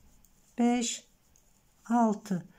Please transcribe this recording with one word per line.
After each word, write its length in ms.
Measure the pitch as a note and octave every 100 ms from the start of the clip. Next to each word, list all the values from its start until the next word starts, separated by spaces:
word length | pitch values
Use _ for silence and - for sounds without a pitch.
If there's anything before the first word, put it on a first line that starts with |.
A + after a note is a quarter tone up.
| _ _ _ _ _ -
beş, 440 | A#3+ B3 A#3+ - - _ _ _ _ _ _ _ -
altı. 600 | A#3+ A3+ G3+ - F3 -